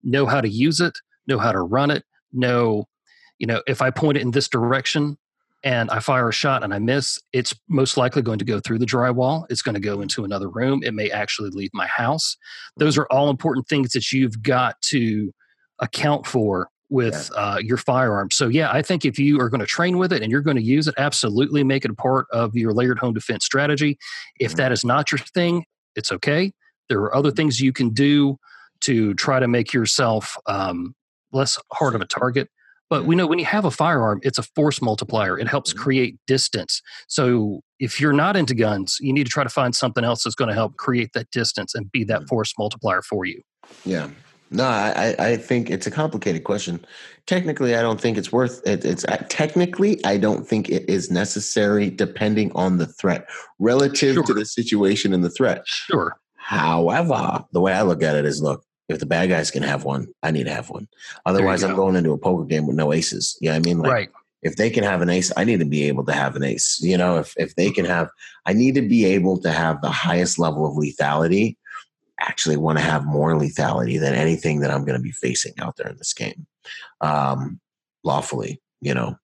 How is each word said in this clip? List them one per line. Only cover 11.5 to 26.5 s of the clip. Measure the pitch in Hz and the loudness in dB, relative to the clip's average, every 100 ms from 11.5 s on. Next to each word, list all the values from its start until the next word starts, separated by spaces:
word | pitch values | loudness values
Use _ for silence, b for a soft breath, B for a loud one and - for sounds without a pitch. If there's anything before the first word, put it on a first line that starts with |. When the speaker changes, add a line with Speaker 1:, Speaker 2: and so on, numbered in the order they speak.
Speaker 1:
leave | 90 98 | -8 -8
my | - 90 | -6 -4
house. | - 120 160 - - B B B - | -2 -2 -2 -4 -6 B B B 0
Those | 151 139 | 2 2
are | 143 | 2
all | 131 143 | 2 2
important | 135 160 131 120 | 2 0 -2 -2
things | 147 127 | 0 0
that | 123 - | -2 -2
you've | 135 131 113 | 0 0 0
got | 110 127 123 - - | 0 2 0 -2 -2
to | 143 117 107 101 - _ _ _ _ | 0 0 0 -4 -8 _ _ _ _
account | 123 - 147 117 - | -8 0 0 0 0
for | 131 107 95 90 _ _ | 0 2 0 -4 _ _
with, | 131 117 78 73 | 0 0 -2 -6
Speaker 2:
Yeah. | 104 | -4
Speaker 1:
uh, | 104 104 | -2 -4
your | 110 120 | -2 0
firearm. | - 127 127 101 98 | 2 2 4 2 0
So, | - 123 | 0 2
yeah, | 139 156 | 2 2
I | 127 | 0
think | - 175 | 0 0
if | 139 104 | 0 2
you | 143 147 | 4 4
are | 123 | 2
gonna | 113 101 | 0 -2
train | - 170 180 | 0 2 2
with | 185 | 2
it | 165 | 0
and | 107 | 2
you're | 135 | 0
gonna | 147 135 | 2 2
use | 110 143 156 | 4 2 2
it, | 139 | 0
absolutely | 143 - 170 107 143 147 | 0 0 0 2 2 2
make | 135 135 | 2 2
it | 120 | -2
a | |
part | 107 127 131 - | -2 0 0 0
of | 117 117 | -2 0
your | 117 113 | 0 0
layered | 107 123 123 | 2 2 0
home | 123 | -2
defense | 107 - 110 | -4 -4 -4
strategy. | - 170 147 143 151 143 B B B _ | 0 0 2 2 0 -2 B B B _
If | 113 | -2
Speaker 2:
Mm-hmm. | - | 0
Speaker 1:
that | 131 | 0
is | 117 | 0
not | 120 135 147 | 2 2 2
your | 139 | -4
thing, | - 180 175 170 165 _ _ - | -2 0 0 0 -4 _ _ -8
it's | - | -6
okay. | 95 - 151 190 | -2 0 2 0